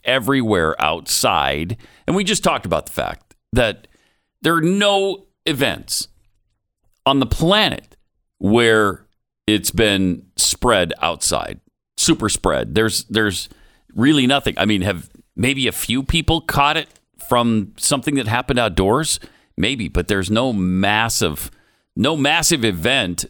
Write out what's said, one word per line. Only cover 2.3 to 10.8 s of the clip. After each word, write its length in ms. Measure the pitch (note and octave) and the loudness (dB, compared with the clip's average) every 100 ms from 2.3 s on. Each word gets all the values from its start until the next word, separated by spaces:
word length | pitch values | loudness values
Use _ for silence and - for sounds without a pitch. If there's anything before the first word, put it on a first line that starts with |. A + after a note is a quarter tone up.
| G#3+ | 0
talked 220 | F#3+ C#3 | 0 -2
about 220 | G2 E2 - | -2 -4 -4
the 60 | |
fact 420 | - G1+ - _ _ _ | -6 -8 -10 _ _ _
that 340 | A#2 A2+ - _ _ _ _ _ _ | 0 0 -2 _ _ _ _ _ _
there 140 | D#3 | 0
are 80 | E3 | 2
no 640 | D#3+ G3 G#3 G3 G3 F#3+ - _ | 2 2 2 2 0 -4 -12 _
events 640 | - C#3 B2+ D#2+ - - - _ _ _ _ _ _ _ _ _ | -6 -2 -2 -2 -6 -8 -8 _ _ _ _ _ _ _ _ _
on 160 | - C3+ | 0 0
the 60 | B2 | 0
planet 680 | - D#3+ G#3 F#3 - - _ _ _ _ _ | 0 2 2 2 -2 -10 _ _ _ _ _
where 680 | F#2+ A#2 A#2 A2 G#2 F2 _ _ _ _ - | 2 4 6 6 2 -2 _ _ _ _ 0
it's 240 | G#2+ - | 0 0
been 540 | - A2 G2 F#2+ E2+ - - | 2 2 2 0 -2 -8 -2
spread 580 | - - B2 G#2+ | -2 0 2 2